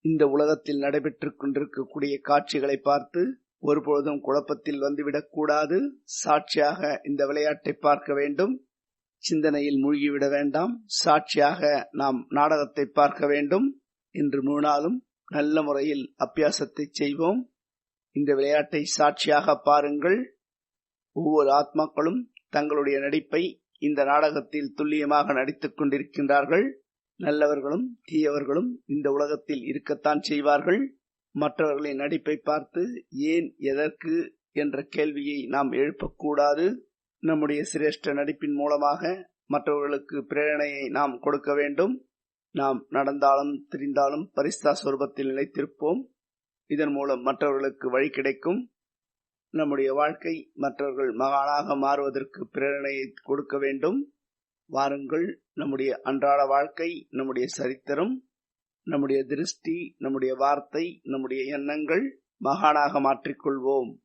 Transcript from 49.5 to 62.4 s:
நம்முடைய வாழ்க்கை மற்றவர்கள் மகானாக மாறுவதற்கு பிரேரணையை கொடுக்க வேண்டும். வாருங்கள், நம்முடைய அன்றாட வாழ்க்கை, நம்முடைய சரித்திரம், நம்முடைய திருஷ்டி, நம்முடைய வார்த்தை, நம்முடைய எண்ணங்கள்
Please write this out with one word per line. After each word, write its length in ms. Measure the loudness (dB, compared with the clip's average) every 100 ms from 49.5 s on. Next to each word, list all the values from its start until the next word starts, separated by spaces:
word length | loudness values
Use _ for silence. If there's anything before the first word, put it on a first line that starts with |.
நம்முடைய 400 | -4 -2 0 0
வாழ்க்கை 580 | 2 0 -2 -8 -8 -10
மற்றவர்கள் 640 | -6 -6 -4 -6 -2 -4 0
மகானாக 600 | 0 0 0 -2 -2 -2
மாறுவதற்கு 720 | 0 0 -2 -4 -8 -12 -10
பிரேரணையை 600 | -4 -2 -2 -4 -6 -8 -12
கொடுக்க 360 | -4 -4 -2 -2
வேண்டும். 540 | -2 -2 -2 -2 -6 _ _ _ _ _ _
வாருங்கள், 720 | -2 -2 -2 -4 -2 -4 -6 _
நம்முடைய 480 | -8 -6 -2 -2 -2
அன்றாட 420 | -2 0 4 4
வாழ்க்கை, 600 | 4 2 0 -4 -6 -6 -10
நம்முடைய 380 | -6 -4 -4 -4
சரித்திரம், 800 | -4 -6 -6 -6 -2 -2 -4 _ _ _ _ _ _
நம்முடைய 420 | -6 -2 0 0
திருஷ்டி, 720 | 0 -4 -6 -6 -8 -6 -8 _
நம்முடைய 360 | -6 -2 -2
வார்த்தை, 640 | 2 2 2 -2 -6 -6 -8
நம்முடைய 540 | -8 -6 -4 -4 -4 -6
எண்ணங்கள் 640 | -6 -6 0 0 -2 -8 _ _